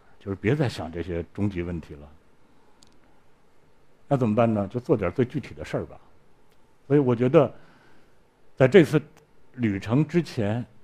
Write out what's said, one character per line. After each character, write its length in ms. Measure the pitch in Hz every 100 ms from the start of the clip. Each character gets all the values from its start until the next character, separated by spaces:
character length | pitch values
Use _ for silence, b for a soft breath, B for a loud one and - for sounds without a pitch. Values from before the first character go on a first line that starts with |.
| - -
就 120 | -
是 40 |
别 220 | 98 101 147
再 120 | 131
想 220 | - 80
这 120 | 85
些 220 | 85 85 85
终 140 | - 101
极 140 | 92
问 160 | 87 87
题 160 | 76
了。 140 | 76 73 73 - - - - - - - - - - - - _ - _ - - - -
那 80 | 139
怎 120 | 120
么 60 |
办 180 | 107 117
呢？ 140 | 107 98
就 120 | 123
做 160 | 123 131
点 140 | 90
儿 20 |
最 120 | -
具 140 | 123 147
体 160 | -
的 80 | -
事 120 | 78 135
儿 80 |
吧。 160 | 80 - - - - - - - - _ -
所 100 | 143
以 20 |
我 160 | 131
觉 140 | 117 127
得， 260 | 160 127 b b b b b b b _ _ - -
在 100 | 131
这 180 | 190
次 160 | 156 156 - - _ - -
旅 240 | - 117 98
程 260 | 98 127
之 160 | 151 175
前， 440 | 151 - 101 113 120 -